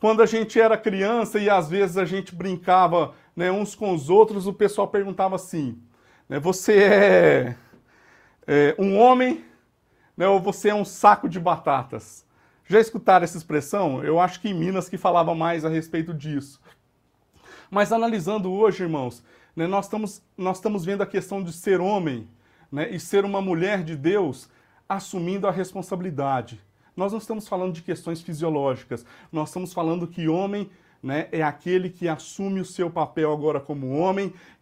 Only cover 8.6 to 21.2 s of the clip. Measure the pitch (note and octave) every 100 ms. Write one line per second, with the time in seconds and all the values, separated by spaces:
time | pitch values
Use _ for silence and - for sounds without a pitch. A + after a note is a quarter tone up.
8.6 | D3 - G3 G3 B3 B3+ B3+ - - _
9.6 | _ _ _ _ _ - F#3 G3 F#3+ G3
10.6 | G#3 G#3 G3 - G#3 G#3 - F3 F3 D#3+
11.6 | - C3+ - A2+ - - _ _ _ _
12.6 | - G3+ A3+ G#3+ - F#3 E3+ F3 - D3+
13.6 | - G3+ E3+ C3 D3 E3 F3+ - G#3 F3+
14.6 | E3+ F#3+ F3+ F#3 F#3+ F3 E3 E3 D#3+ E3+
15.6 | D#3+ D#3+ D#3+ E3+ E3 D#3 D3+ C#3+ C3 -
16.6 | _ _ _ _ _ _ _ _ _ -
17.6 | - G3 G3+ A3+ A#3 A3 E3 G#3+ F#3 F#3+
18.6 | A3 F#3 F3 D3+ B2 - _ _ _ -
19.6 | E3 G3 G3 G#3+ G#3 - _ - F#3 F#3
20.6 | A3 G#3 E3 G3+ F#3+ F#3+